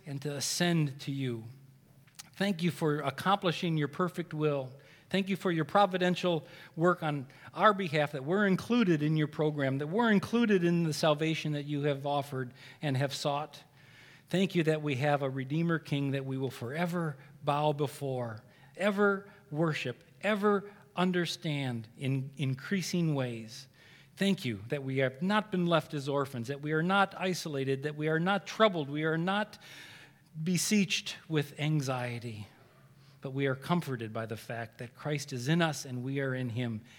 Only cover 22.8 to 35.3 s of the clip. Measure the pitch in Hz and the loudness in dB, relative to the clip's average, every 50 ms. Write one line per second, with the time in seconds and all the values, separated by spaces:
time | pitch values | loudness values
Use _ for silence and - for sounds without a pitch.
22.8 | 165 - - 175 170 160 147 139 127 123 120 113 110 110 - - - - _ - | -2 -2 0 0 0 2 0 0 -2 -2 -4 -8 -10 -12 -14 -18 -18 -20 _ -20
23.8 | - - - - - - - - 190 196 190 - - 127 110 95 104 117 147 143 | -20 -20 -20 -20 -20 -10 -4 0 2 2 2 0 0 -4 -4 -4 -6 -6 -6 -4
24.8 | 135 135 131 135 135 127 131 - 170 190 208 214 202 - - 180 175 170 170 156 | -4 -2 0 2 2 2 0 0 0 2 2 2 0 0 0 0 2 4 4 2
25.8 | 151 - 156 147 131 147 139 143 139 131 - 123 113 123 143 139 147 151 156 156 | 2 0 -6 -6 -2 0 0 0 0 0 -4 -6 -6 -6 -6 -6 -4 0 0 2
26.8 | 165 180 190 202 196 190 - - 180 190 180 - - 170 143 135 135 135 135 135 | 2 4 4 4 4 2 0 -4 -4 -2 -2 -4 -4 -4 -4 -2 0 0 -2 -2
27.8 | 135 151 147 151 151 156 156 160 170 190 202 196 - - - - 220 214 180 165 | -4 -6 -4 -2 -2 0 2 2 2 2 0 0 -2 -2 2 4 4 4 4 2
28.8 | 143 131 143 151 156 160 156 165 170 190 196 208 214 208 - - - - - - | -4 -4 -4 -2 0 0 0 0 0 0 0 -2 -2 -4 -8 -20 -20 -20 -20 -20
29.8 | - - - - - - - _ _ _ - 156 156 180 180 156 - - 214 208 | -20 -20 -20 -20 -20 -20 -20 _ _ _ -10 -6 -2 0 0 0 2 2 2 2
30.8 | 190 - - - - - - - - - 160 151 143 - - - 147 151 156 151 | 2 2 0 -4 -4 -6 -10 -12 -6 -2 -2 -2 -2 -2 -4 -4 -2 0 0 0
31.8 | 131 131 131 123 123 123 120 117 107 120 110 104 104 - - - - - _ - | 0 -2 -4 -4 -4 -6 -6 -8 -8 -10 -10 -12 -14 -16 -18 -20 -20 -20 _ -20
32.8 | - - - - - - - - - 139 131 139 139 135 131 135 - - 175 175 | -20 -20 -20 -20 -20 -20 -16 -12 -10 -6 -2 0 0 0 0 0 0 0 0 0
33.8 | 160 139 131 113 117 110 110 113 113 107 113 107 - - 120 113 117 117 - - | 0 -2 -6 -6 -6 -6 -6 -6 -6 -6 -6 -8 -8 -10 -8 -8 -10 -10 -12 -14
34.8 | 123 117 - - - 151 151 143 143 - | -14 -14 -12 -8 -6 -4 -4 -4 -4 -6